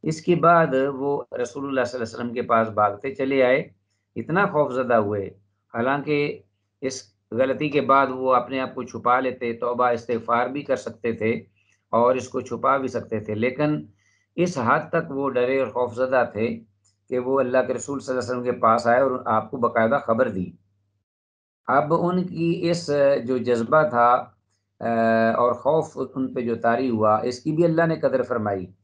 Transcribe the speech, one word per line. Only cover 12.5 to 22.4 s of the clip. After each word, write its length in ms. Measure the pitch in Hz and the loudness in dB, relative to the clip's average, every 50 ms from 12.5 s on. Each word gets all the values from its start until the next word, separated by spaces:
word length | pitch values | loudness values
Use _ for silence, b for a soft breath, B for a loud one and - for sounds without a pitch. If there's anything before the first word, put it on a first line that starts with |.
| 120 113 - 135 135 139 | -8 -4 0 0 0 0
भी 100 | 135 123 | -2 -4
सकते 300 | 107 113 - - 117 107 | -6 -6 -6 -6 -8 -6
थे, 140 | 107 - 107 | -4 -6 -4
लेकिन 520 | 107 113 127 127 139 151 151 151 151 - - _ _ _ _ _ _ _ _ _ | -2 -2 -2 0 0 -2 0 0 -2 -6 -12 _ _ _ _ _ _ _ _ _
इस 220 | - 175 170 175 135 | -2 -2 -2 0 -2
हद 300 | 113 117 139 156 - - | 2 2 2 2 0 -2
तक 160 | - 165 - - | -4 -4 -4 -2
वो 180 | 139 135 139 135 | -6 -4 -4 -2
डरे 280 | 123 123 123 123 135 135 | 0 0 0 2 2 0
और 100 | 131 113 | 0 -2
खौफजदा 520 | 104 120 123 113 110 117 131 127 135 127 117 | -2 -2 -2 -2 -2 -4 -2 2 2 2 2
थे 220 | - - 104 113 120 - | 0 -2 -4 -2 -2 -4
कि 640 | 113 - _ _ _ _ _ _ _ _ _ 127 127 | -8 -12 _ _ _ _ _ _ _ _ _ -4 -4
वो 180 | 123 127 135 139 | -2 0 0 0
अल्लाह 220 | 131 123 127 131 | 0 2 2 2
के 100 | 127 - | 2 2
रसूल 280 | 127 117 - - 139 131 | -4 -6 -6 -6 -8 -8
सल्लल्लाहु 220 | 113 - 131 127 | -6 -4 -4 -4
अलैहि 80 | 113 104 | -2 -4
वसल्लम 140 | 127 123 123 | -4 -4 -2
के 140 | 123 120 - | -4 -2 2
पास 260 | 120 113 113 117 113 120 | 4 4 4 4 4 4
आए 120 | 117 127 | 4 4
और 220 | 135 131 127 127 - - | 4 2 0 -2 -2 0
आपको 280 | 110 110 107 - - 127 | 0 0 -2 -4 -6 -2
बाकायदा 400 | 120 113 - 117 113 113 135 139 | -2 0 2 2 2 2 2 0
खबर 280 | - - 113 113 131 117 | 0 0 0 0 0 0
दी। 220 | 101 95 90 85 - _ _ _ _ _ _ _ _ _ _ _ _ _ _ _ _ _ _ _ _ _ _ - | -2 -6 -6 -8 -10 _ _ _ _ _ _ _ _ _ _ _ _ _ _ _ _ _ _ _ _ _ _ 0
अब 220 | 123 143 151 147 | 0 0 2 2
उनकी 600 | 160 165 170 175 180 185 175 - - 160 | 0 0 0 0 0 -2 -2 -4 -4 -2